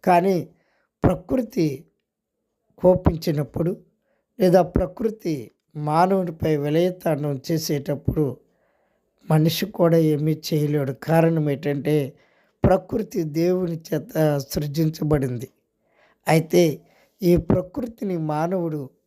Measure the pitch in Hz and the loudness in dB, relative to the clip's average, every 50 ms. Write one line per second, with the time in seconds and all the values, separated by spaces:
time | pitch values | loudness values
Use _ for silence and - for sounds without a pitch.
0 | - 190 180 175 175 196 190 170 165 165 _ _ _ _ _ _ _ _ _ _ | 4 4 4 4 4 2 0 0 -2 -6 _ _ _ _ _ _ _ _ _ _
1 | - - 180 - - - 269 254 240 - - - 165 151 135 135 - _ _ _ | 0 0 0 0 -4 -4 -4 -4 -4 -4 -2 -2 -2 -2 -2 -6 -14 _ _ _
2 | _ _ _ _ _ _ _ _ _ _ _ _ _ _ _ - - 180 185 180 | _ _ _ _ _ _ _ _ _ _ _ _ _ _ _ 0 2 2 2 4
3 | 180 - 170 160 - 185 151 147 147 - - - 170 165 208 - _ _ _ _ | 2 0 0 0 -4 -2 -2 -2 -4 -6 -6 -4 -4 -4 -4 -6 _ _ _ _
4 | _ _ _ _ _ _ _ - 202 180 170 185 175 170 - - 190 170 - - | _ _ _ _ _ _ _ 0 2 4 6 4 4 2 -2 -4 -6 -6 -6 -6
5 | 226 226 220 - - 180 156 135 110 - _ _ _ _ _ 151 151 151 151 160 | -6 -6 -6 -6 -6 -6 -6 -6 -8 -14 _ _ _ _ _ -8 -6 -2 2 2
6 | 180 185 196 196 185 170 165 160 - 160 156 147 143 147 151 165 175 185 175 180 | 2 4 2 0 -2 -4 -6 -4 -2 0 0 0 0 0 0 0 0 0 -2 -4
7 | - 175 156 139 147 147 143 131 - - 165 156 160 - 156 143 - - 147 131 | -4 -2 -2 -2 -2 -6 -6 -6 -4 -4 -4 -2 -2 -2 -4 -4 -4 -6 -6 -4
8 | - - - 160 151 135 - - _ _ _ _ _ _ _ _ _ _ _ _ | -4 -4 0 0 -2 -2 -4 -8 _ _ _ _ _ _ _ _ _ _ _ _
9 | _ _ _ _ _ - 156 156 156 165 165 - - 185 - - 180 165 165 165 | _ _ _ _ _ 0 2 2 2 2 0 -2 -6 -8 -2 0 2 4 4 4
10 | 160 156 151 139 151 156 156 156 - - 160 151 151 147 147 151 139 131 135 - | 4 2 2 0 0 -2 -2 -4 -4 -4 -2 0 0 0 -2 -2 -2 -4 -6 -10
11 | - - 160 165 165 165 165 160 151 147 139 139 156 143 143 143 - 147 151 151 | -4 2 2 4 4 4 2 0 0 -2 -2 -2 -2 -4 -4 -2 -2 0 0 0
12 | 139 127 - _ _ _ _ _ _ _ _ _ - 190 185 190 185 - - 220 | -2 -4 -10 _ _ _ _ _ _ _ _ _ 2 2 2 2 0 -4 -6 -6
13 | 208 - - 196 165 156 143 160 170 180 185 185 185 170 170 160 165 - 165 151 | -6 -4 -4 -6 -6 -4 -2 0 0 0 0 0 -2 -4 -6 -8 -8 -6 -6 -6
14 | 160 - - 160 156 151 147 143 135 - - 175 147 147 139 160 160 156 160 - | -6 -6 -2 0 0 2 0 -2 -4 -6 -6 -6 -6 -4 -2 0 -2 -2 -2 -2
15 | 160 151 156 143 135 131 123 117 107 - _ _ _ _ _ _ _ _ _ _ | 0 0 0 0 0 -2 -6 -8 -10 -12 _ _ _ _ _ _ _ _ _ _
16 | _ _ _ _ _ - 160 160 160 160 - 175 175 160 139 - _ _ _ _ | _ _ _ _ _ 2 2 2 2 2 2 4 4 4 0 -4 _ _ _ _
17 | _ _ _ _ 208 170 175 165 165 - - 185 180 - - 294 - - - _ | _ _ _ _ 2 4 4 4 4 0 0 0 0 -4 -8 -10 -10 -10 -10 _
18 | 214 196 185 165 160 151 151 151 160 170 190 185 170 165 156 151 135 - _ _ | -6 -6 -4 -4 -4 -4 -2 -2 -2 -2 -2 -4 -4 -4 -6 -8 -10 -12 _ _
19 | _ | _